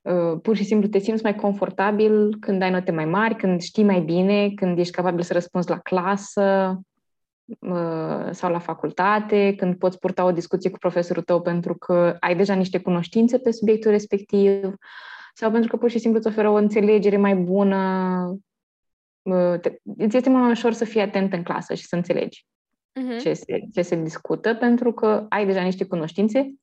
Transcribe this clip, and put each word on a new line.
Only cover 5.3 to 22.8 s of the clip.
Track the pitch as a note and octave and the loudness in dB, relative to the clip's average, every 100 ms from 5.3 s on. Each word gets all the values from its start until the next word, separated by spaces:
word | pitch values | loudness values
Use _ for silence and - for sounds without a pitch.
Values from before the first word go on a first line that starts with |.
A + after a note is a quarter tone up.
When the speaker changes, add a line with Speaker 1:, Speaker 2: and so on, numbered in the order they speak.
Speaker 1:
răspunzi | F3 F3+ F#3 E3+ | -2 -2 -4 -2
la | E3 | -4
clasă, | - F#3 F3+ G3+ G3+ - G3 G3 F#3+ F#3 F#3+ _ _ _ _ _ - | -2 -2 0 -4 -4 0 2 2 0 -2 -8 _ _ _ _ _ -20
uh, | - - F3+ E3+ D#3+ D#3+ D#3 - | -14 -6 -4 -4 -4 -4 -6 -6
sau | F3 F3+ | -6 -4
la | E3+ | -4
facultate, | E3+ D#3+ D3 - F#3 G#3+ G#3+ G#3 G3+ G3 | -4 -6 -6 0 2 2 2 2 2 2
când | F#3 F3+ | -2 0
poți | F#3 F#3 | -2 -2
purta | - F#3+ | -6 0
o | F3+ | 0
discuție | E3+ E3+ F#3 F#3 | 0 -2 -2 -4
cu | - | -2
profesorul | F3+ F3 F3 E3+ | -2 -2 -2 -4
tău | E3+ F3 | 0 0
pentru | F3 E3+ F3 | 2 -2 -4
că | F3 - F3 F3 E3+ | -8 0 2 2 2
ai | F3 F3 | -2 2
deja | G3 | 2
niște | F#3+ F#3 F3+ | 2 0 -2
cunoștințe | F#3 F3 E3+ A3+ A#3 B3 | 0 -2 0 2 4 4
pe | B3 | 0
subiectul | A3+ G#3 G#3+ A3 | 0 2 2 4
respectiv, | G#3 G#3 G3+ G3+ G3+ G3 G3 G3 G3 - - - - - | 2 0 -6 0 2 4 4 -2 -8 -18 -20 -20 -20 -20
sau | - A3 | -6 -2
pentru | A3+ A3+ | 0 0
că | A#3 | 0
pur | A#3+ | 0
și | A#3 | 0
simplu | A3 A3+ | 0 0
îți | A3+ | 0
oferă | G#3+ G#3+ | 0 2
o | |
înțelegere | G#3 G#3 G#3+ G#3 G#3+ G3+ G3+ | 4 4 2 4 4 4 2
mai | G3+ | 2
bună, | F#3+ F3 F#3+ G3+ G3 F#3+ F#3+ F#3 F#3 F3+ G3 _ _ _ _ _ _ _ _ | 2 2 2 2 2 0 0 0 -2 -4 -6 _ _ _ _ _ _ _ _
uh, | - F#3 F3+ F3 | -2 2 2 0
te, | - - - G#3 | -4 -6 -16 -2
îți | G#3+ B3+ | 0 2
este | B3+ | 4
mult | C4 | 4
mai | B3 | 4
ușor | A#3 A#3+ | 2 0
să | A3 | -2
fii | A3 A3 | -2 -2
atent | G3+ G3+ F#3+ | -2 0 -2
în | F#3 | -2
clasă | F3 - - | -4 -6 -6
și | - - | -10 -6
să | F3 | -6
înțelegi | F3 - - - _ _ _ _ | -2 -2 -2 -8 _ _ _ _